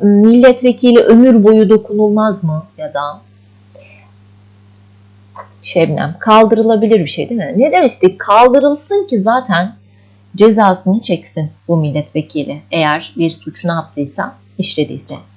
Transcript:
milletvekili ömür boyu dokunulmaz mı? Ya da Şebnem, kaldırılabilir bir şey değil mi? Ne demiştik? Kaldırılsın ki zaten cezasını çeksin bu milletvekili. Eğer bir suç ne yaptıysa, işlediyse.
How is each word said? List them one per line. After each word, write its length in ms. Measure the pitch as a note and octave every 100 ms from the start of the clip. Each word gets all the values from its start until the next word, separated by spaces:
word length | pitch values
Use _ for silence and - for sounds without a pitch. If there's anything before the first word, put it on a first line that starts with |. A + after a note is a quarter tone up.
milletvekili 960 | G3+ G3+ G#3+ A#3+ B3+ B3 B3+ A#3 B3 A#3+
ömür 460 | - A3+ B3+ A#3
boyu 240 | G#3 A3 G3+
dokunulmaz 760 | G#3+ G#3 G#3 G#3+ G#3 G#3+ G3
mı? 180 | E3 D#3 - -
Ya 160 | D3+
da 260 | C#3+ D3 D#3 _ _ _ _ _ - - - _ _ _ _ _ _ _ _ _ _ _ _ _ - - _
Şebnem, 540 | - F3+ D#3+ D3 D3 E3+
kaldırılabilir 840 | A3 A3 A3 A3 A3 A3 G#3+ A3
bir 100 | D#3
şey 180 | - D3
değil 120 | A#3
mi? 140 | D3 E3
Ne 160 | D4
demiştik? 460 | F4 C#4+ - F#3 -
Kaldırılsın 880 | - G#3 B3 C4 C#4+ D4 - G4+ G4
ki 140 | A#3
zaten 540 | G3 B3 B3 F3 F#3+ - _ _ _ _ _ -
cezasını 680 | G#3+ G#3+ G3+ F#3 F#3 G#3
çeksin 480 | - E3 - - D#3 - -
bu 80 | E3
milletvekili. 840 | D3+ C#3+ - D#3+ D3+ D#3 C3+ D3 -
Eğer 440 | E3+ D3+ D3+ - -
bir 140 | E3
suç 340 | D#3 - -
ne 80 | F3
yaptıysa, 640 | E3 D#3 - C#3+ - - - _ -
işlediyse. 560 | - - D3 C#3+ - C#3 -